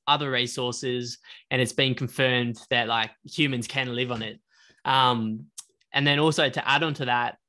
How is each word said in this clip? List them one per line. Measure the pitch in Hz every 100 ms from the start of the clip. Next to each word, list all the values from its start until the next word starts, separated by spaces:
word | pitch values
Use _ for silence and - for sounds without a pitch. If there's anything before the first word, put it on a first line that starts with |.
| -
other | 147 143
resources, | 123 123 127 123 117 131 123 120 120 - - _
and | 127
it's | 120
been | - 135
confirmed | 127 123 - 131 123 120 117 -
that, | 120 113
like, | 117 110 - -
humans | - 147 127 117
can | 135 127 120
live | 127
on | 117
it. | 110 107 _ _ _ _ -
Um, | 135 127 120 110 110 143 - - _ _
and | 139 143
then | 143
also | 156 156 143
to | 151 -
add | 143
on | 160 143
to | 127
that, | 120 120 -